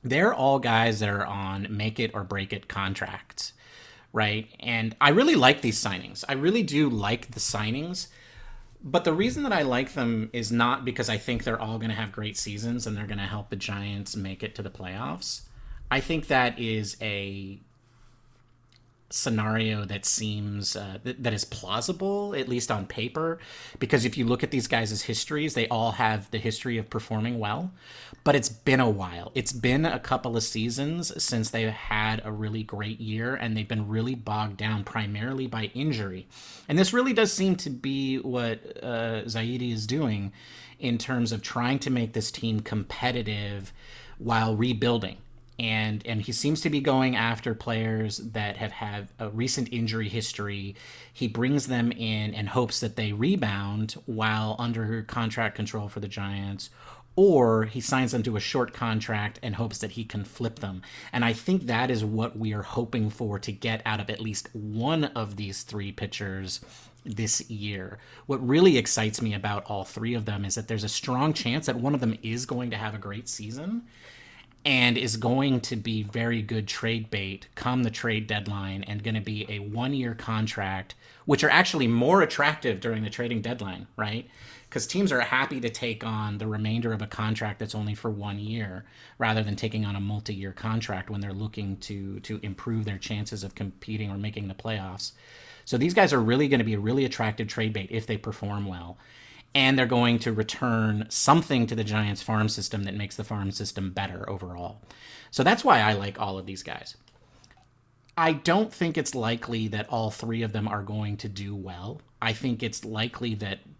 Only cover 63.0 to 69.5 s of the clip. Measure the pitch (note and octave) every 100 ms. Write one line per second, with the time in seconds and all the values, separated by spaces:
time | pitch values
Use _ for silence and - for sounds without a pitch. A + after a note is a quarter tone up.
63 | G#2+ - A2+ G2+ - G2+ A#2 A2+ - G#2+
64 | G2+ G#2+ A2 G2+ - A#2 G#2+ G#2+ B2+ D#3+
65 | D3 - G#2+ G2+ G2+ G2 - - G2 G2
66 | G2+ - G2+ F#2+ F#2+ - - - - -
67 | - G#2+ A2 - - G#2+ G#2 G2+ F#2 G2+
68 | - - - C3+ B2+ C#3+ F#3 C#3 A2 -
69 | A2 G#2+ A2+ G#2 G2+